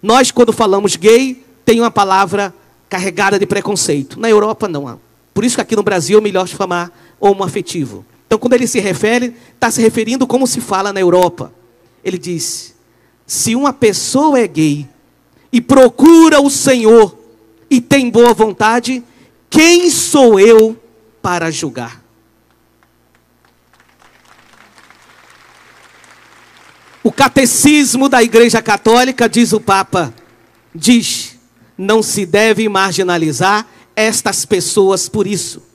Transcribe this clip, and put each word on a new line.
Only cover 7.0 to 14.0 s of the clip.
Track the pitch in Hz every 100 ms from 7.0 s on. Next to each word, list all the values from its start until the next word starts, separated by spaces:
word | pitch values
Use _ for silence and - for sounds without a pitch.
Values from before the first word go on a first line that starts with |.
| _ _
homoafetivo. | 202 196 190 208 - 175 131 98 - _ _
Então, | 214
quando | 247
ele | 240 247
se | 240
refere, | 196 180 214 240 247 240 _ _
tá | 233
se | 220
referindo | 226 226 220 262 254
como | 247 254
se | 254
fala | - 190 202
na | 196
Europa. | 180 180 180 175 - _ _ _ _ _
Ele | - 175
diz, | 147 170 - - - _ _ _ _ _ _
"Se | - -
uma | 233 277
pessoa | 269 233 185